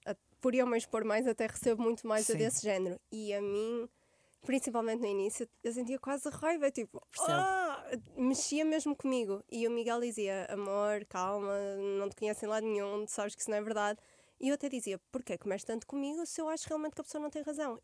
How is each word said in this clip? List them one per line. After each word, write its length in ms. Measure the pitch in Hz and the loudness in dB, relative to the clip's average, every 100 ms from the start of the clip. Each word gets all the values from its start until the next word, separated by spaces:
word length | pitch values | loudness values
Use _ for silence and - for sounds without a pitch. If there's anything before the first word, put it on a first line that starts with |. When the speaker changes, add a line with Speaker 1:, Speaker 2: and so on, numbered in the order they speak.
| - | -8
Speaker 1:
a, 100 | 196 _ _ | -8 _ _
por 140 | 254 | 2
eu 140 | 254 247 | 4 4
me 100 | 226 | 2
expor 260 | - 226 | 2 -2
mais, 220 | 220 214 247 | 2 4 2
até 200 | 220 220 | 2 0
recebo 340 | - 247 220 | 2 2 4
muito 240 | 226 233 226 | 2 2 0
mais 220 | 214 214 | 2 2
a 40 | |
Speaker 2:
Sim. 60 | 220 | 2
Speaker 1:
desse 220 | 220 - | 2 2
género. 380 | 214 190 185 180 - | 0 2 0 -2 -8
E 220 | 220 208 | -8 -2
a 80 | 202 | -2
mim, 480 | 202 202 220 240 240 - _ _ _ _ - | 0 0 0 -2 -4 -10 _ _ _ _ 0
principalmente 540 | 262 269 233 226 226 | 0 2 0 0 2
no 60 | 220 | 2
início, 400 | 202 196 - 233 _ | 2 0 -2 -6 _
eu 80 | 233 | -6
sentia 260 | 233 240 262 | -4 -4 -4
quase 300 | 262 277 302 | -4 -4 -4
raiva, 400 | - 311 339 277 | -2 0 4 2
tipo, 300 | 269 220 - - | 2 -4 -10 -14
Speaker 3:
Percebo. 280 | - 330 349 | 0 2 4
Speaker 1:
"Ah!", 440 | 381 381 349 277 - 247 - - | 4 2 0 -2 -6 -8 -8 0
mexia 460 | 254 262 - 294 311 | 2 2 0 2 2
mesmo 300 | 311 302 285 | 2 0 0
comigo. 480 | 269 254 214 196 - | 0 0 0 -2 -4
E 160 | 233 233 | -2 0
o 40 | |
Miguel 300 | 233 233 233 | 2 0 0
dizia, 440 | 240 220 202 196 180 | 0 -2 -2 -2 -4
"Amor, 560 | 202 196 202 208 208 214 | -4 -2 0 2 0 -2
calma, 520 | 185 185 202 202 202 202 196 202 196 | -2 0 0 0 -2 -2 -2 -2 0
não 120 | 196 | -2
te 60 | - | -2
conhecem 320 | 214 208 214 | -2 -2 -2
lá 140 | 220 | 0
nenhum, 440 | 220 208 202 208 214 | 0 0 0 -2 -4
tu 60 | |
sabes 220 | - 208 - | -4 -4 -4
que 60 | |
isso 80 | - | -2
não 60 | 208 | 0
é 40 | |
verdade." 380 | 208 214 208 214 - - _ _ | 0 0 0 0 -8 -20 _ _
E 40 | 262 | 0
eu 60 | 285 | 0
até 120 | 285 | 0
dizia, 320 | 254 202 190 - | -4 -4 -6 -6
"Porquê 220 | 254 - | -8 -4
é 40 | 175 | -4
que 100 | 202 | -2
mexes 180 | 196 - | -2 -2
tanto 200 | 226 - | -6 -4
comigo 400 | 277 277 311 339 | -4 -2 -2 -4
se 160 | - | -4
eu 80 | 311 | -2
acho 180 | 320 - | -2 -2
realmente 280 | 311 302 302 | -2 -2 -4
que 60 | |
a 20 | |
pessoa 180 | 302 302 | -6 -4
não 80 | 302 | -4
tem 140 | 302 | -4
razão?" 360 | 294 294 294 226 | -4 -2 -2 -2